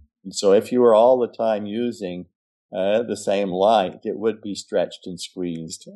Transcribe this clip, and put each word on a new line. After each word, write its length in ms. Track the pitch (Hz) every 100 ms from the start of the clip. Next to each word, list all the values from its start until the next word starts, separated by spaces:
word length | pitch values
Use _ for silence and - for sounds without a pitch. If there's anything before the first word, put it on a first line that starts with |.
| _ _
And 100 | 95
so 180 | - 101
if 200 | 104 110
you 80 | 123
were 140 | 120
all 240 | 107 120 127
the 100 | 113
time 380 | - 113 104 104
using, 600 | 110 120 110 92 90 87 _ _ _ _
uh, 280 | 95 98 110
the 120 | -
same 360 | 104 - 98 98
light, 500 | 90 101 110 90 -
it 120 | 110 98
would 240 | 110 107
be 140 | 104
stretched 520 | 92 - 101 82 - 92
and 140 | 87
squeezed, 680 | - 92 90 82 82 - -